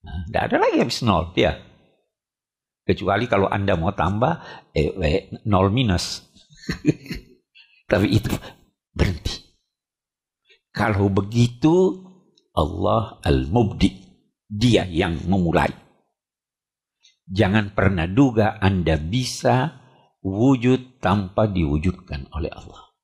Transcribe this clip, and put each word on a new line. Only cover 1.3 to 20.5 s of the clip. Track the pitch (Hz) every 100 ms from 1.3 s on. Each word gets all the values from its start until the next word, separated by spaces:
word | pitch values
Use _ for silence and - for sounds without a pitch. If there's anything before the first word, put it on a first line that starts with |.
| -
Ya. | 101 78 - _ _ _ _ _ _ _ _ _ _ _
Kecuali | - 95 92 101
kalau | 120 101 98
Anda | 95 98 90
mau | 85 98
tambah, | 82 104 131 170 - - _ 82
eh, | 73 95
eh, | 85 95 - - -
nol | 95 98
minus. | 113 123 87 - - _ _ _ - -
<laughs> | - - - 131 - - _ _ _ _ _ _
Tapi | 95 101
itu | 107 - - - - _ _ _
berhenti. | - 104 82 - - _ _ _ _ _ _ _ _ _ _ _ _ _
Kalau | - 113 98 101
begitu, | 98 101 117 120 - 156 175 185 - - - _ _ _
Allah | - 78 87 95 110 107 -
al-mubdi. | - 69 65 110 110 - - - - _ _ _
Dia | _ 104 123 101
yang | 90 82 92 80
memulai. | 82 95 85 80 - - _ _ _ _ _ _ _ _ _ _ _ _ _ _
Jangan | - 95 101 107 104
pernah | - 95 95
duga | 85 98 139 110 104 -
Anda | 98 95 82 78
bisa | 78 117 123 - 123 123 147 - - _ _ _
wujud | 98 95 127